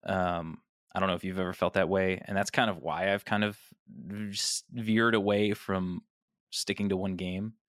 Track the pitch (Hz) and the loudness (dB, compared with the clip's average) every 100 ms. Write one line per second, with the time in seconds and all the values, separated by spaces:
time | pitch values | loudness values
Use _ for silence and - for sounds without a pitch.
0 | - 95 90 87 80 80 _ _ _ - | 0 0 0 0 -4 -10 _ _ _ -2
1 | 95 87 92 92 90 90 90 98 90 95 | 0 0 -4 -4 -4 0 0 2 2 4
2 | 95 92 - 98 101 - 117 87 71 78 | 2 0 -2 -2 0 2 0 0 -4 -2
3 | 95 101 - 104 104 101 - - _ 67 | 0 0 0 0 0 -4 -16 -20 _ -16
4 | 76 104 104 104 - - - 120 110 110 | -12 -8 -8 -4 -4 -4 -6 -8 2 4
5 | 117 113 101 101 104 104 - 95 90 87 | 6 4 4 4 4 0 -2 -2 0 -4
6 | - _ _ _ _ - - 98 101 95 | -10 _ _ _ _ -8 -4 -2 0 0
7 | 95 90 92 92 107 110 | -2 -4 -4 -4 -6 -10